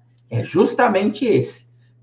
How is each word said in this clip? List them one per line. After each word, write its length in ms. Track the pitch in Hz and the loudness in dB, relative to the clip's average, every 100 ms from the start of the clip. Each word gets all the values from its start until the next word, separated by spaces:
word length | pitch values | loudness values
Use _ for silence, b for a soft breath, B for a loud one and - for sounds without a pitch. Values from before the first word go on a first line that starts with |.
| _ _ - | _ _ -8
É 140 | 117 | -6
justamente 840 | - 165 254 - 240 190 208 - 240 | -2 2 2 2 2 2 -2 -2 0
esse, 420 | 160 - - - _ _ _ | 0 0 -10 -20 _ _ _